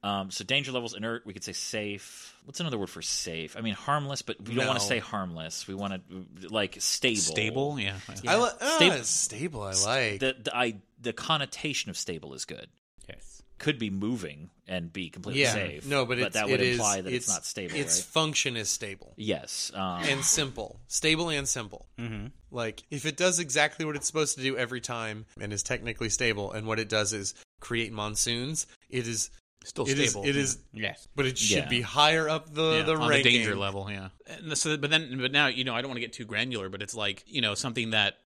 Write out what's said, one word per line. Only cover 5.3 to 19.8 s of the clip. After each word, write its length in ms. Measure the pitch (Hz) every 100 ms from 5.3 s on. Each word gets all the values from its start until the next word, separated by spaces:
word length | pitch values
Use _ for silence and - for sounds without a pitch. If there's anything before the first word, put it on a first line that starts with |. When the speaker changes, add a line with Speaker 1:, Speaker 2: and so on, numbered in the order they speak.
| 82 80 - -
Speaker 1:
We 60 |
wanna, 280 | 95 101 95 92 92 92 87 92
like, 280 | 107 101 -
stable. 400 | - - 131 110
Speaker 3:
Stable, 600 | 82 80 107 123 139 147
yeah. 160 | 98 98 - 104 117
Speaker 2:
I 120 | 190
li-, 120 | 240 -
ah, 160 | 254 320
Speaker 1:
Sta- 220 | 185 151
Speaker 2:
stable. 600 | 110 - - 107 170 139
I 80 | 98
Speaker 1:
s-, 140 | 95 98
Speaker 2:
like 340 | 131 117 101
Speaker 1:
the, 160 | 131 131
the, 120 | 110 123
I, 200 | 123 107 - _
the 120 | 120
connotation 760 | - - 156 139 - 156 135 -
of 80 | 90
stable 380 | - 85 76 67
is 100 | -
good. 220 | - - _ _ - -
Speaker 4:
Yes. 320 | - - - - -
Speaker 1:
Could 220 | - 135
be 100 | 110
moving 640 | 95 101 123 85 71 82 _ -
and 260 | 92 85
be 160 | 90 85
completely 320 | - 95 135
Speaker 2:
Yeah. 120 | 135
Speaker 1:
safe. 320 | 107 90 73 139
Speaker 2:
No, 180 | 143 120
but 140 | 123
Speaker 1:
but 80 | 101
Speaker 2:
it's, 60 | 107
Speaker 1:
that 100 | 107
would 160 | 127
Speaker 2:
it 60 | 127
is, 80 | 120
Speaker 1:
imply 260 | 110 98
that 100 | 92
it's 140 | 123 -
Speaker 2:
it's, 80 |
Speaker 1:
not 100 | - -
stable, 300 | - 92 156
Speaker 2:
its 220 | 139 -
Speaker 1:
right? 60 | -
Speaker 2:
function 500 | - 156 151 143 120
is 140 | 104
stable. 440 | - 104 98 - -
Speaker 1:
Yes, 540 | 107 90 - - -
um, 300 | 101